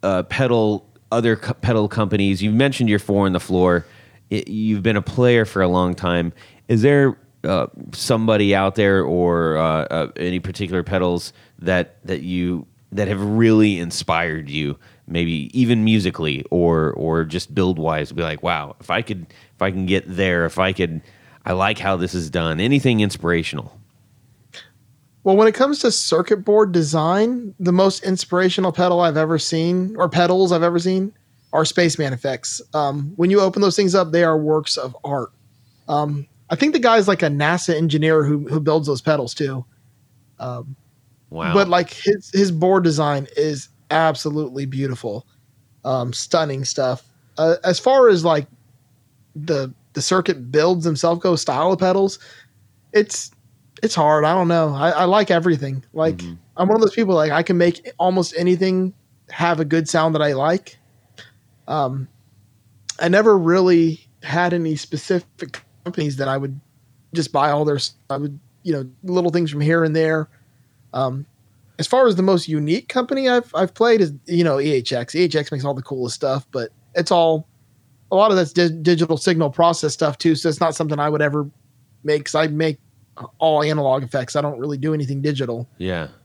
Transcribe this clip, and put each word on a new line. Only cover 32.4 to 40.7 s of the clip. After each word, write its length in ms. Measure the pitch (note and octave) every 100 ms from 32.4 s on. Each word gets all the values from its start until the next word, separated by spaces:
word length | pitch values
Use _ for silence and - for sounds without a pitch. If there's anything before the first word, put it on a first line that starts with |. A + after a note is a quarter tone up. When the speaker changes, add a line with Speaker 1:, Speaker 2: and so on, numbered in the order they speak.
| - - -
Speaker 2:
Um, 400 | D3+ C#3+ C#3+ C#3+ F#3+
when 120 | F3
you 80 | G3
open 200 | F#3+ F#3+
those 140 | G3+
things 180 | E3+ G3
up, 200 | F#3+ F3
they 100 | E3
are 160 | E3+ D#3
works 380 | D3+ D#3 D3+ -
of 200 | C3 B2
art. 300 | D3 C#3 A#2 _ _ _ _ _ -
Um, 400 | D3 D3 D3 C#3 _ _
I 60 |
think 200 | F3+ C#4+
the 40 | D4+
guy's, 300 | A#3+ A3+ G3
like, 160 | F#3+
a 40 | D#3+
nasa 460 | C#3+ D3 F3 -
engineer 480 | D#3+ E3 D3+ D#3 D#3+
who, 240 | C#3+ D3 C3+
who 140 | D#3
builds 260 | D3 D#3 D3+
those 140 | C3+
pedals 340 | - D3+ A#2+
too. 300 | - C#3+ C3+ B2 _ _ _ _ _ _ _
Um, 380 | B2+ B2 A#2